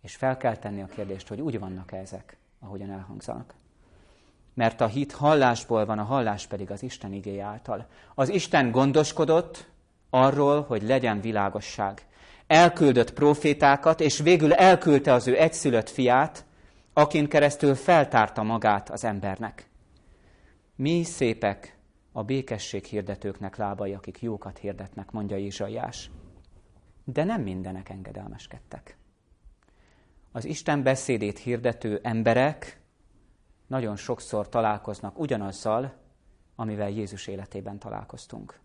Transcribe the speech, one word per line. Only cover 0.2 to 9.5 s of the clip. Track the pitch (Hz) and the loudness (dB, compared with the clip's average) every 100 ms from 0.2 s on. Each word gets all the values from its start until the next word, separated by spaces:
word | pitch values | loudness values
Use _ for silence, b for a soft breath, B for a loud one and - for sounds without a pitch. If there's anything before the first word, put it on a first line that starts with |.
| 131 131 | -4 -2
kell | 123 110 | -4 -4
tenni | 104 101 | -10 -10
a | 95 | -12
kérdést, | - 98 95 - | -10 -10 -10 -12
hogy | 104 | -8
úgy | 156 113 | -6 -6
vannak-e | 95 92 90 98 | -8 -12 -12 -14
ezek, | 95 101 - _ _ _ | -14 -16 -18 _ _ _
ahogyan | 101 98 98 | -16 -14 -12
elhangzanak. | 95 95 104 - - - - _ b b b b b b b b | -14 -14 -14 -12 -12 -14 -20 _ b b b b b b b b
Mert | - 113 113 | -2 -2 0
a | 113 | -2
hit | 120 143 | -2 -6
hallásból | - 147 156 127 117 - 117 | 0 2 4 4 2 -2 -2
van, | 104 107 | 0 -4
a | |
hallás | 101 135 113 104 - | -2 -2 -2 -4 -8
pedig | 101 95 | -10 -10
az | 101 | -10
Isten | 127 - 104 | -12 -12 -12
igéje | 98 98 98 | -10 -10 -10
által. | 101 107 - 104 113 b b | -10 -12 -8 -8 -10 b b
Az | - 135 | -2 0
Isten | 196 - 160 127 | 0 2 2 4
gondoskodott | 117 139 143 147 - 156 160 170 | 4 4 4 2 0 2 2 0